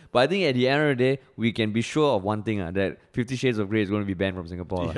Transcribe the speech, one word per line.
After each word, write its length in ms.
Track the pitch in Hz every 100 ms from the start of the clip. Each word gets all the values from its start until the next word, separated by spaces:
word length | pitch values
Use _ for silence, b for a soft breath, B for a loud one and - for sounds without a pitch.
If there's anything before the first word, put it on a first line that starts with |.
| B
But 60 | 120
I 60 | 139
think 160 | 196
at 100 | 165
the 120 | 123 123
end 140 | 143
of 60 | 151 127
the 80 |
day, 160 | 127 135 b b
we 160 | 113
can 200 | 101 110
be 100 | 107
sure 340 | 113 156 151 110
of 80 |
one 180 | 92 107
thing, 180 | 104 107
ah, 80 | 85
that 260 | 95 95 - b
Fifty 240 | - 120 127
Shades 220 | 131 107
of 100 | 98
Grey 140 | 110
is 80 | 95
gonna 140 | 104 101
be 80 |
banned 220 | 92 95 92
from 120 | 85
Singapore, 380 | 87 85 92
lah. 80 | 85